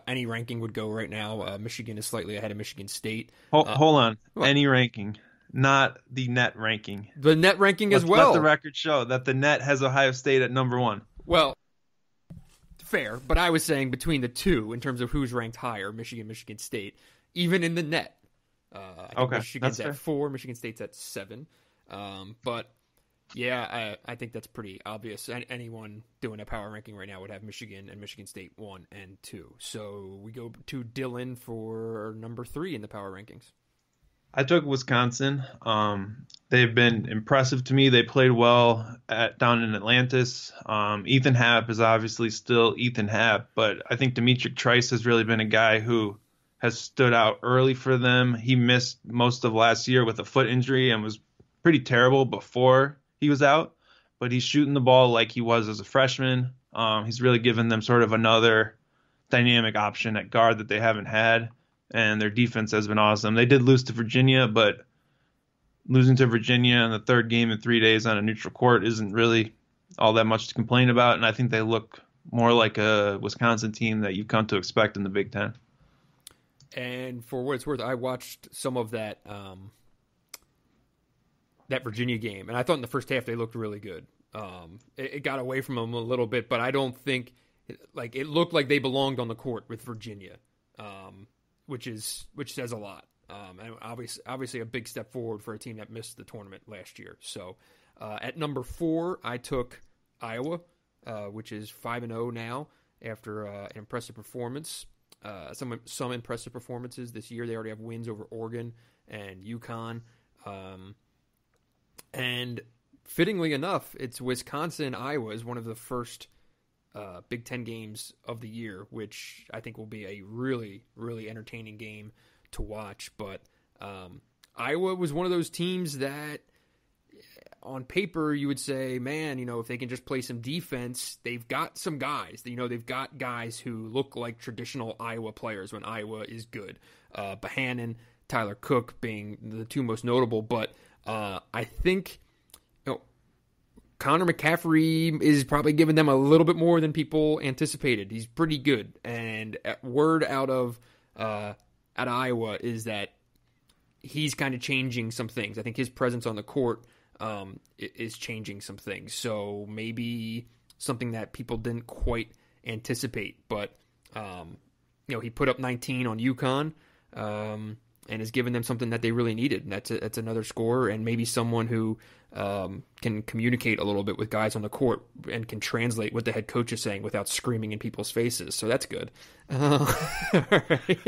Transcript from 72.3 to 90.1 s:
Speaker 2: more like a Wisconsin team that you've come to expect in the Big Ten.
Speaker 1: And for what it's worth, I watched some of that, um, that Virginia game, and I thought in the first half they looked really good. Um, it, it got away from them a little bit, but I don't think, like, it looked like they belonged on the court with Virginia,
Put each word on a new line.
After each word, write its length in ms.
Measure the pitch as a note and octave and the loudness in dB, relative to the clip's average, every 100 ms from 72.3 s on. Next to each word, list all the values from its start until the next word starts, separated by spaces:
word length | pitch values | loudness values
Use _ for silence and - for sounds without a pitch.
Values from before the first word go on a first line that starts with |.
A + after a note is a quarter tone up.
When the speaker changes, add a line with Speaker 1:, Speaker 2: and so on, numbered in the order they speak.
Speaker 2:
more 200 | A#2+ A#2 | 2 6
like 260 | A#2+ A2 A2 | 6 4 4
a 400 | G#2+ G#2 G#2 G2 | 4 4 2 0
Wisconsin 500 | G#2 - A#2+ A2+ A2 | -4 0 2 2 -2
team 300 | - A2+ A2 | -2 -2 0
that 140 | G#2 F#2+ | -2 -4
you've 120 | G#2+ | 0
come 200 | A2 A2 | 0 2
to 100 | G2 | -2
expect 400 | F2+ - G#2+ G2+ | 0 2 2 2
in 60 | |
the 60 | G2 | -2
Big 220 | G2+ G2 | -2 -2
Ten. 220 | G2+ G#2 - _ _ _ _ _ _ - _ _ _ C3+ - | -4 -6 -8 _ _ _ _ _ _ -20 _ _ _ -16 -12
Speaker 1:
And 480 | B2 B2 B2+ B2 A#2 | -10 -8 -10 -12 -8
for 160 | C3 | -6
what 100 | B2+ | -4
it's 120 | B2+ D3 | -4 -4
worth, 160 | C3 | -6
I 140 | A2+ B2+ | -4 -4
watched 540 | B2+ B2+ - - - | -4 -6 -10 -18 -20
some 240 | - C3+ B2+ | -8 -4 -4
of 140 | A2 | -4
that, 280 | A2+ G#2+ - - | -6 -8 -12 -16
um, 460 | G2+ G2 F#2+ G#2 _ _ _ _ _ _ - _ _ _ _ _ _ _ _ _ _ _ _ - | -16 -16 -18 -20 _ _ _ _ _ _ -20 _ _ _ _ _ _ _ _ _ _ _ _ -6
that 140 | B2+ | -6
Virginia 340 | A#2+ A2 B2 A#2 | -6 -4 -2 -2
game, 320 | A2 G2 F#2+ | -4 -10 -6
and 80 | A#2+ | -4
I 60 | |
thought 120 | B2+ D3+ | 0 0
in 60 | |
the 60 | A#2 | 0
first 220 | C3+ - | -6 -2
half 160 | B2+ - | -4 -2
they 100 | A#2+ | -6
looked 200 | A2+ A#2 | -6 -6
really 240 | G#2+ G#2 | -8 -8
good. 260 | G2+ D#2+ - _ _ A2 | -12 -16 -18 _ _ -14
Um, 440 | G2 F2+ E2 G2+ _ - | -14 -16 -18 -20 _ -12
it, 180 | C3 C#3+ | -10 -6
it 40 | |
got 160 | C#3 C3+ | -4 -4
away 220 | B2+ C3+ | -4 -4
from 140 | B2+ B2 | -4 -4
them 180 | A2+ | -4
a 60 | A#2 | -4
little 280 | A2+ B2 A2+ | -2 -2 0
bit, 220 | B2 A2+ | -2 0
but 100 | A#2+ | -2
I 120 | A#2+ | 0
don't 240 | C#3 C3 B2 | 0 -2 -4
think, 360 | - B2+ B2 _ _ _ - - _ | -4 -4 -4 _ _ _ -20 -20 _
like, 220 | - A#2+ C3 | -12 -10 -8
it 120 | D3+ | -2
looked 260 | D3+ E3+ | 0 2
like 140 | E3 C3+ | 2 2
they 120 | C#3+ | 2
belonged 400 | C3 C3+ C3+ C3 | 2 0 0 -2
on 80 | A#2 | -6
the 80 | A2+ | -6
court 300 | C3+ A2 - | -8 -8 -10
with 140 | A2+ | -14
Virginia, 560 | B2+ A2+ A2+ | -12 -14 -14